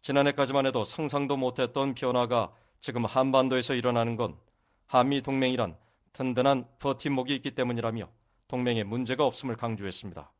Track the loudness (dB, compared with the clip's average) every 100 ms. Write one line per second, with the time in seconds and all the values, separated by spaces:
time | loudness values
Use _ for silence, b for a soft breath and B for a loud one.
0 | 0 2 2 2 0 2 2 0 -2 -4
1 | -4 -2 -2 0 -2 0 -2 0 -2 0
2 | 0 2 2 0 -2 b b b -8 -4
3 | 0 2 4 6 6 2 0 0 2 2
4 | 0 -2 -4 -6 _ _ _ _ _ 4
5 | 4 2 -2 0 0 0 -4 -6 _ _
6 | _ -6 -2 2 2 2 -2 _ -4 -2
7 | -2 -2 0 -4 -4 -2 -2 0 -2 -4
8 | -10 _ _ _ _ -2 0 0 -2 -4
9 | -4 0 0 0 -8 -6 -4 -4 -6 -8
10 | -12 -14 -18